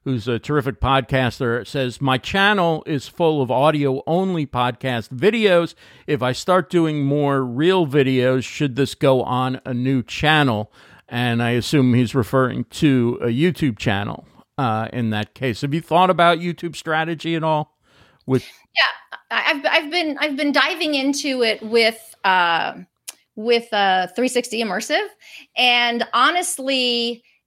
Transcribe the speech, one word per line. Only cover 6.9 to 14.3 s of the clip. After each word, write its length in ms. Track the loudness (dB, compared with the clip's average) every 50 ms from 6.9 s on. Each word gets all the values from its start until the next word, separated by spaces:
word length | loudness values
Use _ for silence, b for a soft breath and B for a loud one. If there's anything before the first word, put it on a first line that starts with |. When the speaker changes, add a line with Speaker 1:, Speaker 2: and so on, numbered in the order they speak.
| 0 0 0
Speaker 1:
more 400 | 0 0 2 2 2 0 0 -2
real 420 | -2 -2 0 2 2 4 2 2
videos, 580 | 2 2 2 4 4 2 2 2 2 2 0 -2
should 320 | -4 -4 -4 -4 -2 0
this 180 | 0 -2 -2 -2
go 280 | 0 2 4 4 4
on 380 | 2 0 -2 -2 -2 -2 -4 -6 -6
a 80 | -6 -4
new 280 | -2 0 0 0 0
channel?" 680 | -2 -4 -6 -2 2 2 4 4 4 2 0 -2 -4 B B B B B B B B -8
And 320 | -4 -2 -2 0 0 0
I 80 | 0 0
assume 440 | 0 -2 0 2 2 4 4 6 4
he's 200 | 4 2 2 0
referring 500 | -2 0 0 2 2 2 0 -2 -6 -8
to 540 | -10 -2 0 2 4 4 4 2 0 0 -2
a 60 | -2 -2
YouTube 500 | 0 2 0 0 0 0 -2 -2 -2 -2
channel, 480 | -2 -2 -2 -2 -2 -6 -8 -12 -14 -20